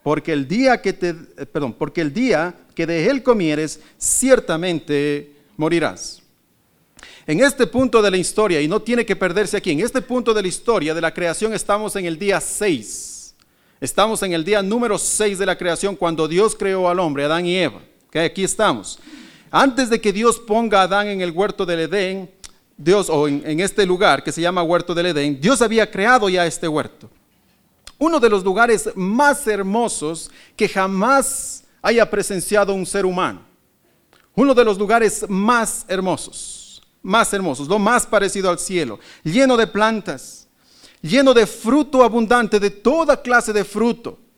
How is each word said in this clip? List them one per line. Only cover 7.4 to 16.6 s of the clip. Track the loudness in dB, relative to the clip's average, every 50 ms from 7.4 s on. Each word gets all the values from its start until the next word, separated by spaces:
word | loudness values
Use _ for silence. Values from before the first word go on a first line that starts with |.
este | 2 2 4 0 -2
punto | 0 2 0 0 2 2 4
de | 4 4
la | 2
historia, | 0 -2 -2 0 0 0 2 2 0
y | 0
no | 0 -2 -2
tiene | -2 0 -2 -2 0
que | -2 -2
perderse | -2 -2 -2 0 0 -2 -2 -2
aquí, | -4 -2 -2
en | -2 -2
este | -2 -2 -2 -4
punto | -4 -2 -4 -2 0 0 0
de | 0
la | -2
historia | -4 -6 -4 -2 0 0 0 0 -2 -2
de | -2
la | -2 -2 -2
creación | -2 -4 -4 -2 -2 -4 -4 -4
estamos | -4 -2 -2 -2 -2 -2 -6 -6
en | -6 -6
el | -6 -6
día | -4 -2 0 0 0
seis. | -2 -6 -6 -2 -2 -2 -2 -2 -4 -12 -14 -14 -14 -16 -18 -20 -20 -20 _ _ _ _ _ _ _ _ _ _
Estamos | -10 -4 0 0 2 2 0 -2 -4
en | -2 -2
el | -4 -2
día | 0 0 0 0
número | 0 -2 -2 0 0 -2
seis | -2 -2 -4 -2 0 0 -2 0
de | 0 -2
la | -2 -2
creación | -2 -2 -4 -2 -2 -2 -4 -4
cuando | -2 -2 -2 0 -2 -2
Dios | 0 2 2 2 2 0
creó | -2